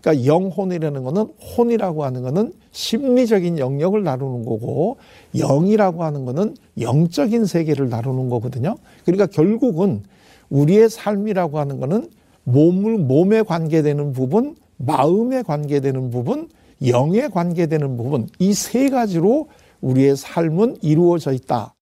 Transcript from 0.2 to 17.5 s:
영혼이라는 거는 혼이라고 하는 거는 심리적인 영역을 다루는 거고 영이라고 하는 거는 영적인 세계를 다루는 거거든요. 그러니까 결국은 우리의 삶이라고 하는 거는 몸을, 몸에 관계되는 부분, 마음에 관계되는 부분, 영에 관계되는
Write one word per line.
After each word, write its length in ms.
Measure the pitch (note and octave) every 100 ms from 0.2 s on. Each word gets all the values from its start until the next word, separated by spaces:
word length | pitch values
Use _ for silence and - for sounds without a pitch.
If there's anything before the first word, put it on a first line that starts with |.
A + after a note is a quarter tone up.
| B2
영혼이라는 760 | E3 F#3+ D#3+ F#3+ F3 D#3 C#3
거는 240 | B2+ F3 A3 - - -
혼이라고 460 | A#3+ A3+ G3 D#3
하는 180 | C#3 B2+
거는 320 | B2+ D#3+ A#3+ - _
심리적인 880 | - - A3+ C#4 B3 A#3+ G#3 F3 E3+
영역을 440 | C3 C#3 E3+ G#3+
다루는 420 | F#3 C3 C3+ B2 A#2
거고 520 | A2+ B2 C3 F#3 C4+ - - _ -
영이라고 680 | D3 C#3 F#3 G#3+ G3 E3
하는 220 | D#3+ D3 B2+
거는 300 | C3+ G#3+ - _ -
영적인 640 | A#2 C3+ E3+ C#4+ C4 A#3 G#3
세계를 440 | F3 D#3+ C#3+ C3
다루는 400 | A#2 B2+ C3 C3
거거든요. 480 | B2 A#2+ A#2 D3 C4+ - _ -
그러니까 200 | F#3 F#3+
결국은 760 | - E3+ A#3 B3+ D#3+ G3 G#2+ - _ _ _ _
우리의 400 | C#3 D3 G#3 A3+
삶이라고 680 | A3 G#3 G#3 G#3+ F#3+ E3+ D3+
하는 200 | C#3+ C3
거는 300 | C3 G#3 E4+ _ _ _
몸을, 540 | - B2+ D#3+ F3+ G#3 A3+
몸에 460 | C3 C3+ F#3 A3
관계되는 720 | G#3+ E3+ D#3+ D#3+ D3 D3 D3
부분, 420 | B2+ B2+ G3 C#4+ D#4+ _ -
마음에 640 | B2 D3 C#3+ G3 A#3+ C4
관계되는 680 | A#3 D3 D3 C#3+ C3+ C3+ B2+
부분, 400 | A#2+ B2 C#4+ E4 _ _ _ C3
영에 420 | B2 C#3+ G3+ C#4+
관계되는 680 | F#3 F3